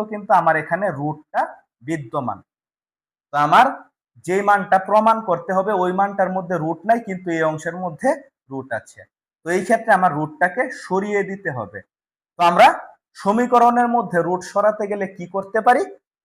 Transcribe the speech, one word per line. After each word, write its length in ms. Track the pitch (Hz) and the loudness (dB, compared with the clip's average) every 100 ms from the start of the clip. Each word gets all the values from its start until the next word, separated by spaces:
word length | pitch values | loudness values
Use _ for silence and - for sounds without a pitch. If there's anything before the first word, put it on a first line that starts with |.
| 214 | -8
কিন্তু 200 | 208 202 202 | -6 0 2
আমার 160 | 165 160 | 4 0
এখানে 220 | 151 170 196 139 | -2 -4 -4 -4
রুটটা 420 | 147 151 _ 214 294 - _ _ 123 | -6 -8 _ -6 -6 -8 _ _ -10
বিদ্যমান। 520 | 165 127 151 123 95 _ _ _ _ _ _ _ _ _ | -8 -6 -6 -6 -8 _ _ _ _ _ _ _ _ _
তো 40 | 143 147 | 0 4
আমার 200 | 180 262 269 - _ _ _ - | 6 4 0 -16 _ _ _ -4
যে 100 | 185 202 | 0 2
মানটা 280 | 202 190 190 190 | 2 4 0 2
প্রমাণ 280 | 208 220 220 214 | 2 4 2 0
করতে 220 | 170 - 190 | -4 -2 -2
হবে 140 | 190 202 | 0 0
ওই 80 | 180 185 | 0 0
মানটার 340 | 196 202 185 185 | -2 0 -2 -2
মধ্যে 200 | 175 180 | -4 -4
রুট 160 | 156 160 202 | -4 -4 0
নাই, 100 | 233 233 | -2 -2
কিন্তু 200 | 185 180 165 | -8 -4 -2
এই 60 | 160 | -2
অংশের 260 | 156 170 175 | -2 -8 -8
মধ্যে 260 | 185 156 175 - - _ - | -10 -4 -2 -2 -6 _ -12
রুট 180 | 135 131 113 | -12 -8 -10
আছে। 200 | - - 95 _ _ _ | -10 -20 -20 _ _ _
তো 40 | 160 180 | -4 -2
এই 80 | 190 | 0
ক্ষেত্রে 240 | 220 226 196 | 0 2 2
আমার 140 | 185 147 | 2 0
রুটটাকে 460 | 151 - 175 180 269 - - | -6 -2 -2 0 -4 -6 -4
সরিয়ে 360 | 185 208 202 185 | -4 -2 -2 -2
দিতে 200 | 196 180 127 | -6 -8 -8
হবে। 220 | 101 101 - _ _ _ _ - | -10 -12 -18 _ _ _ _ 0
তো 60 | 175 | 2
আমরা 180 | 180 254 - - - _ - | 6 6 4 -8 -20 _ -8
সমীকরণের 680 | 196 220 247 240 233 240 240 240 | -2 0 4 4 4 4 2 0
মধ্যে 220 | 190 175 165 | 0 0 0
রুট 140 | 180 180 | -2 -4
সরাতে 320 | 202 208 214 208 | 0 0 0 -4
গেলে 140 | 208 190 - | -6 -6 -10
কি 80 | 175 196 | -10 -8
করতে 240 | 196 220 226 | -4 0 2
পারি? 160 | 247 392 - _ _ | 2 0 -10 _ _